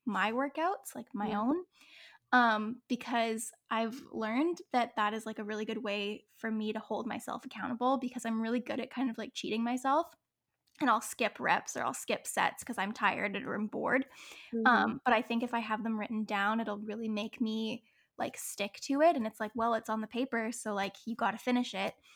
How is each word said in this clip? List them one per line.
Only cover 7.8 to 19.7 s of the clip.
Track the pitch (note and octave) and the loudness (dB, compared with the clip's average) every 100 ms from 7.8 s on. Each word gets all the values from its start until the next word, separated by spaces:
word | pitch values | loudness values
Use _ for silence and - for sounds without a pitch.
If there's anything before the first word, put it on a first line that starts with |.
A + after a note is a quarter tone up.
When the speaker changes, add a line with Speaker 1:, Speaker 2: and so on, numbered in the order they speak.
| B3 C4+ | 2 2
Speaker 1:
because | B3 B3 A#3 | 0 -4 -2
I'm | A3 | 0
really | A3+ B3 | 0 0
good | A#3+ - | 0 -4
at | A#3 | -4
kind | - C4 | -2 -2
of, | A3+ | -2
like, | G#3+ - | -8 -6
cheating | - A3 | -2 0
myself, | A#3 B3+ C4 C#4+ E4+ - _ _ _ _ _ - | 0 0 2 2 2 -6 _ _ _ _ _ 0
and | C#4 | 4
I'll | A3+ | 4
skip | - - A3 - | 2 0 -2 0
reps | A#3+ F3 - - | 2 2 0 -2
or | |
I'll | A#2+ | -2
skip | - - A#3 - | -2 -2 -2 -2
sets | - F3+ - | 0 2 0
'cause | - A#3 | -8 -4
I'm | G3 | -4
tired | A3 G#3 - G#3 G3+ | 0 0 2 -2 -4
or | - G3+ | -4 -4
I'm | G#3 | -4
bored. | G#3+ A3 C4 C4+ - - - - | -2 2 2 0 -8 -20 -18 -8
Speaker 2:
Mm-hmm. | A#3 A3+ A3+ G3+ | 2 6 6 6
Speaker 1:
Um, | A#3+ - | 2 4
but | |
I | A3+ | 4
think | A#3 A#3 | 4 0
if | A#3+ | 0
I | A#3 | -2
have | A3 A3 | -2 -2
them | A3+ A3 | -2 -2
written | G#3+ G#3+ G#3+ | -2 -4 -2
down, | G3+ G3+ A3 | 0 2 2
it'll | G#3+ G3+ | 0 -4
really | G#3+ G#3+ A3+ | -6 -4 -2
make | G#3+ G#3+ - | -2 -2 -2
me, | A3 A3 A3 G#3+ _ _ _ - | -2 0 -2 -6 _ _ _ -6
like, | - - | -6 -6
stick | - - G3+ - | -8 -4 -6 -4
to | - C#4 | -2 4
it, | D#4+ E4 | 6 6
and | A3 | 0
it's | - | -4
like, | G#3+ A#3 | -6 0
well, | A3+ | 2